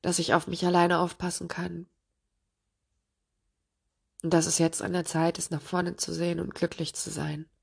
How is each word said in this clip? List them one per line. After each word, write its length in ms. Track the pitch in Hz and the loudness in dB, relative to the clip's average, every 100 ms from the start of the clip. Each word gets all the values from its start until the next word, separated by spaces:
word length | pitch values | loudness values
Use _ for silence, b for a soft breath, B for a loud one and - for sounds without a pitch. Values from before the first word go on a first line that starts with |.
Dass 180 | 175 175 | 0 0
ich 140 | 165 | 4
auf 140 | 165 - | 2 2
mich 180 | 175 | -2
alleine 340 | 180 175 175 175 | 2 6 6 4
aufpassen 460 | 175 - 180 - 175 | 0 -2 -6 -4 -8
kann. 400 | - 175 170 175 _ _ _ _ _ _ _ _ _ _ _ _ _ _ _ _ _ _ _ _ _ _ _ | -6 -6 -8 -12 _ _ _ _ _ _ _ _ _ _ _ _ _ _ _ _ _ _ _ _ _ _ _
Und 100 | 165 | 2
dass 140 | 170 165 | 4 4
es 100 | - | 2
jetzt 240 | 165 - | 2 2
an 140 | - | -2
der 100 | 180 | -2
Zeit 320 | 165 160 165 170 | -2 2 2 0
ist, 140 | - | -4
nach 100 | 160 | -6
vorne 360 | - 180 175 175 | -4 -2 -2 -4
zu 180 | - | -6
sehen 260 | 165 170 170 | -2 -2 -2
und 140 | 180 | -4
glücklich 400 | - 170 - 160 | -2 -4 -2 -6
zu 160 | - - | -6 -8
sein. 400 | 156 151 151 160 _ | -4 -4 -6 -10 _